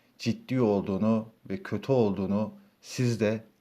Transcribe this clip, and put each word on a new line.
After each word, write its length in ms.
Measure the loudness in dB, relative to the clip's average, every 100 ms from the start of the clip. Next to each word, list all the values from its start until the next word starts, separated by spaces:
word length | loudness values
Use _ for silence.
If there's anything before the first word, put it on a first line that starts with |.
| _ -4
ciddi 420 | -4 -4 -2 2
olduğunu 680 | 4 2 0 0 2 0 -2 -14 -10
ve 120 | -10
kötü 300 | -6 -6 0
olduğunu 640 | 2 2 0 -2 -2 -2 -8 -20 _
siz 400 | -10 -2 -2 2
de 240 | 0 0 -8 _